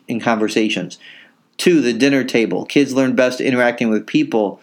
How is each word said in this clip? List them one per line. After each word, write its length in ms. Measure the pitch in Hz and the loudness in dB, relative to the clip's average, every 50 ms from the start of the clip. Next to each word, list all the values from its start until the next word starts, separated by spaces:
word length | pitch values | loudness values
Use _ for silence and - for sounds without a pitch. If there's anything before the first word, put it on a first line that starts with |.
| _ - | _ -8
in 120 | 123 110 | -8 -4
conversations. 800 | - 120 117 107 107 104 - 117 107 107 110 95 90 - - - - - - - - - _ _ _ _ _ - | -2 -2 0 0 0 0 0 0 0 0 -2 -4 -6 -8 -10 -16 -20 -20 -20 -20 -20 -20 _ _ _ _ _ -2
Two, 240 | - 185 175 156 | 2 2 4 4
the 120 | 123 120 120 | 2 2 0
dinner 300 | 113 131 139 139 135 123 | 2 2 2 2 2 0
table. 420 | 131 - 120 110 98 90 - - | 0 0 0 0 0 -2 -4 -4
Kids 280 | - - 143 139 131 127 | -2 0 0 0 2 0
learn 220 | 131 135 131 123 | 0 0 2 2
best 240 | 113 127 127 127 - | 2 2 0 0 -2
interacting 480 | - 131 127 123 123 120 120 - 123 113 | -2 0 0 2 2 0 0 0 0 0
with 160 | 110 107 104 | 0 -2 -2
people. 540 | - - 151 151 139 - 113 104 95 95 - | 0 0 0 0 0 0 0 0 -2 -4 -8